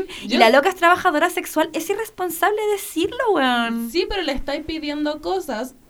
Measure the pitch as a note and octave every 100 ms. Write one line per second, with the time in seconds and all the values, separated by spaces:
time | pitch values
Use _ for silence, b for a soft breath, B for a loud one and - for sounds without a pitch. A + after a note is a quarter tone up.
0 | F#4+ B G3+ B3+ A3+ C4 F#4+ F#4 E4+ F4+
1 | F#4 D4+ F4 F4+ - D#4 D#4+ E4 D#4+ G4+
2 | A4 - F#4 E4+ F4+ G#4+ G#4 G4+ - D#4
3 | F4+ A#4+ B4 E4+ C4 A#3+ A#3 A#3 A#3 D4+
4 | G#4+ G4+ D#4+ C4 - D4 D#4 D#4 D4 D4
5 | D4+ D4+ E4+ F#4+ D#4 A3 B3+ -